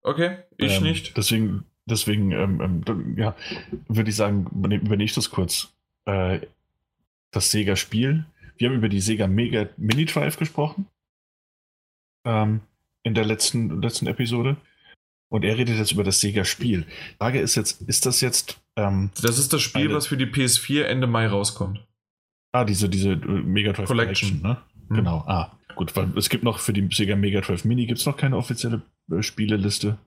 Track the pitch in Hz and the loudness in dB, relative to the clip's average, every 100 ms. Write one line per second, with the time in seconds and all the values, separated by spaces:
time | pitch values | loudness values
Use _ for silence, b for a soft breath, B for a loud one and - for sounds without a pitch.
0 | - 147 175 190 - - 107 95 151 160 | -2 0 0 -2 -16 -4 2 2 2 0
1 | - - 107 113 110 98 - _ - 113 | -4 -2 2 2 2 -2 -8 _ -4 -2
2 | - 104 98 - 98 90 92 85 - 98 | 2 2 2 2 0 0 0 -2 -2 -4
3 | - 98 110 - B B B B - 110 | -4 -2 -2 -2 B B B B -2 0
4 | 110 104 104 101 90 - 95 104 104 101 | 0 2 2 2 -2 -2 0 0 2 2
5 | 107 - - - 92 - - _ _ _ | 0 -2 -2 -2 -2 -4 -8 _ _ _
6 | - 98 92 95 - _ _ _ _ _ | -4 0 0 -2 -6 _ _ _ _ _
7 | _ _ _ 104 - 107 101 95 - 107 | _ _ _ -2 0 2 2 0 0 0
8 | 135 156 156 b b - 120 131 107 98 | 2 0 -2 b b -2 0 2 2 0
9 | 98 107 98 98 120 120 107 - 107 123 | 0 0 2 2 2 0 -2 -4 0 2
10 | 160 151 143 - 160 - 151 - 196 _ | 2 0 -2 -2 -4 -2 -4 -4 -10 _
11 | _ _ _ _ _ _ _ _ _ _ | _ _ _ _ _ _ _ _ _ _
12 | _ _ 117 113 107 107 - _ _ _ | _ _ 0 2 2 0 -4 _ _ _
13 | 113 110 107 110 - 120 113 82 117 - | -2 0 2 0 0 0 -2 -2 -2 -2
14 | - 120 117 120 123 147 b b b b | -4 -2 -2 0 0 -2 b b b b
15 | _ _ _ 110 98 113 120 110 104 101 | _ _ _ 0 2 2 2 2 0 0
16 | 95 98 104 101 90 - 123 92 78 B | 2 2 2 0 0 -2 0 0 -2 B
17 | B B 110 131 147 - - - - - | B B 0 0 0 0 -2 -6 -4 0
18 | 127 123 127 - - - _ - 107 98 | 2 2 2 0 -4 -14 _ -2 0 2
19 | 98 - 120 117 139 156 - 131 147 147 | 0 0 0 2 0 0 0 0 0 0
20 | 135 135 127 143 127 - - 143 - 131 | -2 -2 0 0 2 0 2 0 2 0
21 | 127 117 113 101 104 - 92 95 - _ | 2 2 2 2 0 -4 -6 -6 -12 _
22 | _ _ _ _ _ 123 110 95 98 95 | _ _ _ _ _ 0 2 2 0 2
23 | 98 87 - 95 60 98 104 98 95 117 | 2 0 0 -2 2 2 2 0 0 0
24 | 113 98 101 80 87 127 - - - 110 | 2 0 -2 -2 -2 -2 -6 -20 -4 0
25 | 87 82 - 95 - - _ - 85 - | 0 -2 -2 -2 -2 -10 _ -8 -4 -2
26 | 92 82 - 123 120 107 - 101 98 - | -2 -2 0 0 0 0 -2 0 0 0
27 | 101 101 101 98 - 95 110 123 117 117 | 0 2 2 0 0 -2 0 0 0 -2
28 | - 139 139 123 123 120 120 117 - _ | -2 0 0 0 -2 -4 -4 -4 -6 _
29 | - 82 107 - 107 107 98 - 107 107 | -4 -4 -4 -2 0 0 0 0 -2 -4